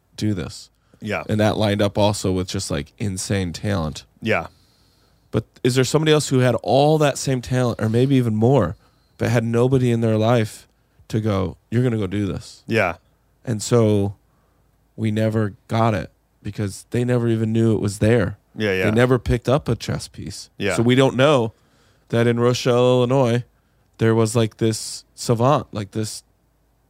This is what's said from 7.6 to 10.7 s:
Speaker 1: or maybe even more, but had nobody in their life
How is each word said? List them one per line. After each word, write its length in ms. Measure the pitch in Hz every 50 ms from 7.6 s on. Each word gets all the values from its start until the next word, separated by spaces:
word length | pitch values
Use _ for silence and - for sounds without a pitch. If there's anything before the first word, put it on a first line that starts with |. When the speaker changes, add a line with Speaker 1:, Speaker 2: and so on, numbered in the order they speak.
| 127 120 - -
Speaker 1:
or 60 | 104 110
maybe 260 | 110 120 127 139 139
even 200 | 131 120 117 107
more, 400 | 107 110 123 143 131 98 - 107 - _ _ _ _ _ _ _
but 120 | - 110 110
had 140 | 117 123 113
nobody 460 | 117 113 117 123 131 139 131 127 123
in 100 | 117 117
their 160 | 117 113 110
life 500 | 107 107 113 123 117 107 107 - - - _